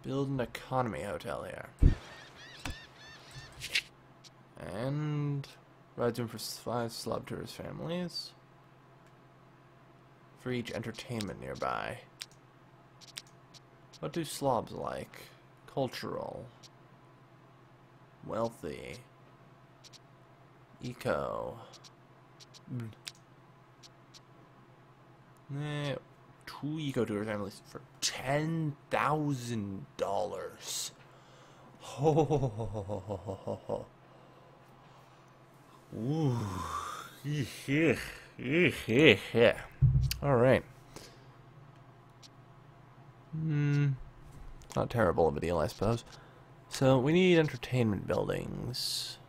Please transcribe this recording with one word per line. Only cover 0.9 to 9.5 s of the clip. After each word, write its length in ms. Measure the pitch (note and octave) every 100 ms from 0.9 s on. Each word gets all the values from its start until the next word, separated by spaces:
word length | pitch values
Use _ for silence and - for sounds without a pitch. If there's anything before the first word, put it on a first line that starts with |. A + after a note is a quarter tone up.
| F#2+
hotel 400 | G2 E2+ - C#2
here. 260 | F#2+ - - - - - - - - - - - - A5+ A5+ - A5 A5+ - - A5 - - - - - - - - - - - E2+
And 760 | F#2 C3 D3 D3+ D3 D3 C#3+ C#3 - - - - -
rides 220 | A#2+ A#2
room 100 | A#2
for 100 | A2
s-, 200 | - -
five 340 | - A#2 A#2
slob 360 | - - A2+ -
tourist 260 | G2 -
families. 800 | - F#2 F#2+ D#3 F3 F3 - - - - - - - - - - - - - -